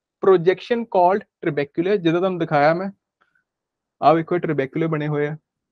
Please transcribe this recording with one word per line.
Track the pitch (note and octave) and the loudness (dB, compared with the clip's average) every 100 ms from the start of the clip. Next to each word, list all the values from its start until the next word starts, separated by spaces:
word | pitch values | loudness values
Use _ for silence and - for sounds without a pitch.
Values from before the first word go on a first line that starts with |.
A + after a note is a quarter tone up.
| _ _ G3 | _ _ 4
projection | F#3 E3 F#3 - A#3 | 4 4 0 -2 -4
called | A#3 F#3+ F3 G3 | -2 0 2 0
trabecular", | - _ E3+ D3 C#3+ - F3+ G#3 | -6 _ -6 -4 -4 -4 -2 0
ਜਿਹਦਾ | E3 E3+ | 0 0
ਤੁਹਾਨੂੰ | F#3+ F3+ | -2 -4
ਦਿਖਾਇਆ | E3 D3+ D3 | -2 2 2
ਮੈਂ। | E3+ G3 - _ _ _ _ _ _ _ _ _ - | 2 -4 -12 _ _ _ _ _ _ _ _ _ 0
ਆਹ | C#3 | 2
ਵੇਖੋ, | E3 D#3+ F3 | 2 2 -4
ਇਹ | |
trabecular | E3+ C#3+ C3 D#3 D#3+ | -2 -4 -4 -4 -4
ਬਣੇ | D#3 D3+ | -4 -4
ਹੋਏ | D3 D3 | -4 -4
ਆ, | D#3 _ _ _ | -6 _ _ _